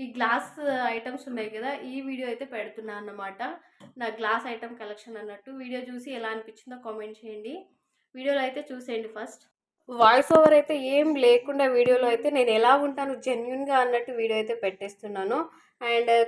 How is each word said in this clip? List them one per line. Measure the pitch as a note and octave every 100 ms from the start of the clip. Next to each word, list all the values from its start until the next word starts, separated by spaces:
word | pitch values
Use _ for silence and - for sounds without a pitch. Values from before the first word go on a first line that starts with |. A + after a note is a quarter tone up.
ఈ | B3+ A#3
గ్లాస్ | A#3 C4+ - - C#4+ B3+ A#3+ A3+
ఐటమ్స్ | B3 C#4 C4+
ఉన్నాయి | A#3+ G#3+ G#3+
కదా, | B3+ C#4+ C4
ఈ | C4 C4+
వీడియో | B3+ B3
అయితే | A#3 C4+
పెడుతున్నా | A#3 - - A3 G#3
అన్నమాట. | G#3 G3+ G3 G3 C4 E4+ _ _ - B3+
నా | A#3 A3
గ్లాస్ | G#3+ - B3+
ఐటమ్ | A3+ A#3+ A#3
కలెక్షన్ | G#3 G#3 A#3 G#3+
అన్నట్టు. | G#3+ G3+ C4 C4+
వీడియో | B3 B3 B3+
చూసి | B3 C#4 B3
ఎలా | A3 A3
అనిపించిందో | A3 - B3+ B3 A#3
కామెంట్ | A3 G#3+ G#3+
చేయండి. | A3+ G#3+ A3 F4+ F#4+ _ _ _ _ B3+
వీడియోలో | C4+ C#4 C4
అయితే | C4 C#4
చూసేయండి | B3+ B3 A3+ A3 G#3
ఫస్ట్. | A#3+ - _ _ _ _ -
వాయిస్ | A#3+ A3+ B3+ C#4 D#4+
ఓవర్ | D#4 D4
అయితే | D4 D4 C4
ఏం | C#4 D#4 C#4+ A#3+
లేకుండా | A#3+ C4 C#4 C4+ B3
వీడియోలో | B3 B3+ B3
అయితే | A#3 D4 C#4+
నేను | A#3+ A3
ఎలా | A#3 C#4 C#4+
ఉంటాను | C4+ C#4 B3 A#3+
జెన్యూన్గా | A#3 A#3+ C4 C#4 C4+
అన్నట్టు | B3 A#3+ A#3+ A#3
వీడియో | A3+ A3
అయితే | A3 A3+
పెట్టేస్తున్నాను. | F#3+ F#3 G3+ - G#3 G3 F#3+ C#4 E4 _ _ -
And | A#3+ A#3 A#3+ A#3